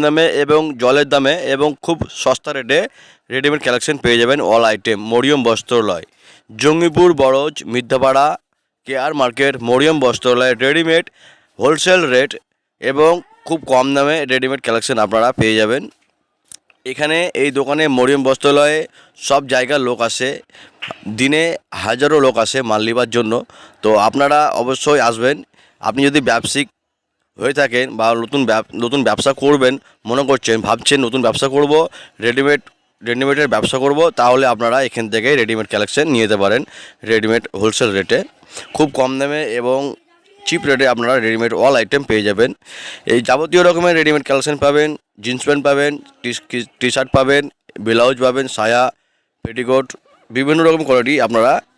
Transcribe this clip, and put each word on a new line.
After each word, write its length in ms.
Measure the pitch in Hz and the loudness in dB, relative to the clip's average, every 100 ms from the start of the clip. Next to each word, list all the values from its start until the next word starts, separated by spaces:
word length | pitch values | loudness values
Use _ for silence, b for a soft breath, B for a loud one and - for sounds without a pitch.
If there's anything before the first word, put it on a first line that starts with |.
দামে 240 | 151 156 165 | 0 2 2
এবং 340 | 143 143 156 156 120 | 0 2 2 0 -2
জলের 300 | 123 143 139 | 2 2 2
দামে 260 | 143 135 170 131 | 0 0 -2 -4
এবং 140 | 135 151 139 | 0 -2 -2
খুব 160 | - 160 - | -6 -6 -6
সস্তা 400 | - 135 127 151 | -4 -2 -2 -4
রেটে 280 | 135 117 151 - b b b - | -10 -2 -2 -2 b b b -8
রেডিমেড 300 | 131 143 147 | -2 -2 0
কালেকশন 340 | 131 123 - 143 | -2 -2 -2 -2
পেয়ে 220 | 120 117 | 2 2
যাবেন। 200 | 120 143 | 2 2
all 240 | 95 113 | 2 4
item 340 | 110 107 - 104 | 4 0 -4 -4
মরিয়ম 420 | 110 120 135 143 | 0 0 2 2
বস্ত্রালয়, 640 | 117 110 - 120 104 85 - b b b b 110 | 0 -2 0 0 0 -4 -10 b b b b -2
জঙ্গিপুর, 500 | 143 165 170 156 180 | 0 2 0 4 4
বড়জ, 400 | 143 131 135 151 147 80 | 4 2 2 -2 -8 -6
মিথ্যাপাড়া, 600 | 123 120 131 135 135 147 175 _ _ _ _ 123 | -6 -2 0 2 2 2 -2 _ _ _ _ -8
কেআর 260 | 131 143 | -6 -4
মার্কেট, 400 | 151 123 123 139 131 | -2 -2 0 -2 -2
মরিয়ম 340 | 117 127 151 156 | 0 2 2 2
বস্ত্রালয়, 540 | 123 120 123 123 127 | 0 0 0 2 0
রেডিমেড 500 | 117 135 160 165 165 - b b b b - | 0 0 0 0 -2 -2 b b b b -4
হোলসেল 420 | 131 156 185 185 147 | -2 0 2 2 2
রেট 240 | 127 139 - _ _ _ _ | 0 0 -6 _ _ _ _
এবং 320 | 127 139 160 175 - _ | -4 2 2 2 -4 _
খুব 140 | - 165 131 | -8 -8 0
কম 200 | 127 135 | 0 2
দামে 220 | 139 143 160 | 0 0 -2
রেডিমেড 360 | 135 131 131 135 | -2 -2 -2 -4
কালেকশন 360 | 117 113 - 110 | -2 -2 -2 -2
আপনারা 300 | 104 110 120 | 0 2 0
পেয়ে 260 | 127 110 110 | 2 0 2
যাবেন। 220 | 107 139 - _ _ _ _ _ _ - _ _ | 0 -2 -6 _ _ _ _ _ _ -20 _ _
এখানে 340 | 127 131 151 165 180 | -12 -4 -2 0 -2
এই 160 | 120 143 | -2 -2
দোকানে 340 | 135 135 151 151 | 0 -2 0 0
মরিয়ম 340 | 127 127 139 | 2 2 2
বস্ত্রালয়ে 560 | 131 135 143 143 147 156 - b b _ | 0 2 2 4 2 0 -6 b b _
সব 260 | - 139 135 | -2 -2 0
জায়গার 320 | 127 127 147 | -2 0 -2
লোক 180 | 123 113 | -2 -2
আসে, 280 | 113 - 131 - - B B _ - - 101 | -4 -2 -6 -6 -16 B B _ -16 -14 -12
দিনে 340 | 107 135 151 165 - _ | -2 0 0 -2 -4 _
হাজারো 420 | 92 101 123 147 151 | -8 -6 -2 2 4
লোক 160 | 131 113 | 4 2
আসে 200 | 107 131 | -2 -2
মাল 200 | 117 107 | -2 -2
নেবার 260 | 113 117 117 | 0 -2 0
জন্য। 220 | 120 110 120 - B B B | -2 0 -4 -6 B B B
তো 80 | 107 107 | 2 4
আপনারা 420 | 110 135 143 147 151 - | 2 2 2 2 2 -2
অবশ্যই 380 | 123 127 147 147 | -4 -2 0 2
আসবেন। 380 | 117 113 127 151 - b b b | 2 0 -2 -2 -10 b b b
আপনি 200 | 110 123 143 | -6 0 2
যদি 120 | 143 | 2
ব্যবসায়িক 480 | 123 117 - 143 139 _ _ _ _ _ _ - | 0 -2 -2 -6 -6 _ _ _ _ _ _ -6
হয়ে 160 | 123 143 | -4 0
থাকেন 260 | 131 123 127 110 | 0 0 -4 -2
বা 100 | 113 | 0
নতুন 280 | 117 113 139 113 | 0 -2 -2 0
ব্যব-, 240 | 110 - | -2 -2
নতুন 260 | 107 120 139 | -8 -4 -2
ব্যবসা 280 | 110 107 139 | -2 0 -2
করবেন 420 | 135 139 143 127 135 b b 110 | 0 2 4 2 0 b b -4
মনে 160 | 131 | -2
করছেন, 340 | 135 131 - 113 | 0 0 0 -2
ভাবছেন 380 | 101 117 - 143 117 | 0 -2 0 0 0
নতুন 140 | 131 | 0
ব্যবসা 260 | 117 - 135 | -2 0 -2
করব, 240 | 139 147 156 165 B B - | 0 2 2 0 B B -4
রেডিমেড, 400 | 117 123 139 143 - _ _ _ 113 | -2 0 0 0 -4 _ _ _ -6
রেডিমেডের 400 | 120 135 139 139 | -4 -2 0 0
ব্যবসা 300 | 107 101 135 | 0 -2 -2
করব, 320 | 139 147 165 | 0 2 0
তাহলে 340 | - 123 131 127 | 2 2 4 2
আপনারা 320 | 113 117 131 | 0 0 0
এখান 260 | 131 123 110 | -2 -4 -4
থেকে 200 | 110 123 139 | -2 0 0
রেডিমেড 300 | 110 110 107 | 0 -4 -4
কালেকশন 340 | 104 104 139 160 | -4 -2 -2 0
নিয়ে 180 | 120 107 | 0 0
যেতে 100 | 104 | 2
পারেন 260 | 98 120 - B B B 107 | 2 0 -4 B B B -2
রেডিমেড 340 | 113 107 117 - 95 | 0 2 -2 -2 -2
হোলসেল 300 | 110 - 120 | -2 0 0
রেটে। 260 | 98 92 127 240 _ B B B | -2 0 -2 -2 _ B B B
খুব 140 | - 151 | -2 -2
কম 160 | 135 127 135 | 0 -2 -2
দামে 240 | 143 151 | -4 -4
এবং 520 | 127 120 123 135 139 - _ _ _ _ - | -4 -4 -2 -2 -4 -10 _ _ _ _ -6
চিপ 160 | 165 | -4
রেটে 220 | 143 131 127 | 0 2 2
আপনারা 260 | 117 120 131 | 2 0 0
রেডিমেড 340 | 113 113 117 | 0 -2 -2
all 220 | 92 127 127 | 2 2 2
item 200 | 113 143 | 0 -2
পেয়ে 180 | 135 110 | 0 0
যাবেন। 280 | 104 98 123 - B B B B - | 0 0 0 -2 B B B B -2
এই 140 | 120 117 | 0 2
যাবতীয় 340 | 135 156 180 | -2 2 4
রকমের 320 | 175 170 175 165 | 4 2 2 2
রেডিমেড 280 | 151 151 - | 2 0 0
কালেকশন 280 | 135 147 143 | -2 -2 0
পাবেন, 320 | 143 147 151 147 _ _ | 0 2 0 -4 _ _
জিন্স 200 | 113 127 | -8 -4
প্যান্ট 180 | 143 143 | -2 0
পাবেন, 280 | 139 139 147 143 - _ | 2 0 0 -4 -16 _
টি-, 220 | 120 113 - | -10 -10 -8
টি-, 220 | 123 110 - | -8 -8 -4
টি-শার্ট 300 | 127 135 131 139 | -2 -2 0 0
পাবেন, 260 | 135 143 143 _ _ - | 2 0 -2 _ _ -8
ব্লাউজ 360 | 107 113 127 123 | -2 2 2 2
পাবেন, 260 | 127 127 131 | 0 0 -6
সায়া, 360 | - 110 120 127 _ _ _ _ _ | -4 0 2 0 _ _ _ _ _
পেটিকোট, 420 | 113 117 120 131 131 - _ _ _ | -12 -8 0 0 0 -14 _ _ _
বিভিন্ন 300 | 120 139 160 165 | -4 0 4 4
রকম 160 | 160 | 2
কোয়ালিটি 300 | 139 127 120 147 | 2 0 2 0
আপনারা 400 | 110 117 120 165 _ | 0 2 2 0 _